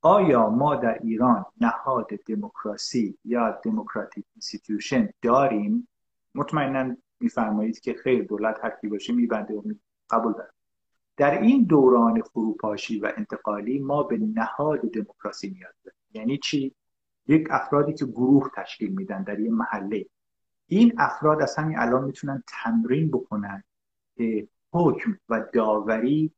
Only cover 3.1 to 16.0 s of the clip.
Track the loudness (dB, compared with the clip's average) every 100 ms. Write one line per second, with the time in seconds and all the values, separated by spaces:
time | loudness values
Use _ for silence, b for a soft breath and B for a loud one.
3.1 | -6 -4 -2 0 -2 -4 -4 -4 -8 -8
4.1 | -12 -16 _ -14 -14 _ -6 -2 0 -2
5.1 | -2 2 4 4 0 -2 -2 -4 _ _
6.1 | _ _ -8 -4 -2 -2 -2 -4 -6 _
7.1 | _ -4 -2 -2 -2 -2 -4 -8 -6 0
8.1 | 0 0 -2 -2 -2 -6 -8 -8 -8 -2
9.1 | 0 2 0 -4 -8 -8 -12 _ _ _
10.1 | -2 0 -4 -10 _ _ _ _ _ _
11.1 | 0 2 4 4 4 6 6 8 6 4
12.1 | 2 -2 -4 -4 -2 -4 -6 -6 -4 -4
13.1 | -6 -8 -6 -6 -6 -4 -4 -2 -2 -2
14.1 | -2 -2 -2 -4 -2 -2 -2 -4 -6 -8
15.1 | _ -12 -10 -12 -12 -20 _ -20 _